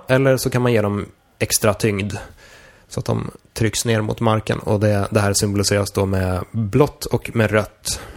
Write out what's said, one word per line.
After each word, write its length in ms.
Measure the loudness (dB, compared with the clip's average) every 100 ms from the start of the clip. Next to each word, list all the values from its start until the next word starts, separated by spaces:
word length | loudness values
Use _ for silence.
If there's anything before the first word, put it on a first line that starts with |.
| 2
eller 280 | 4 4 2
så 140 | 0
kan 120 | 0
man 100 | 2
ge 80 | 2
dem 240 | 2 -2 -6 -14 _ _
extra 360 | -2 2 2
tyngd 380 | 2 0 0 -4 -8 -14 -20 -20 -20 -20 -20 _
så 120 | -6
att 60 | -4
de 240 | -4 -4 -12 _
trycks 300 | -2 -2 0
ner 160 | 0 0
mot 200 | -2 -2
marken. 380 | 0 0 -2 -4
Och 220 | -2 0
det, 260 | 2 0 0
det 100 | 0
här 120 | 2
symboliseras 580 | 0 0 0 2 0 0
då 140 | -2 0
med 380 | 0 0 -2 -4
blått 520 | -4 0 2 2 0
och 260 | -4 -4 -2
med 160 | 0 2
rött, 500 | 2 0 -8 -8 -8 -10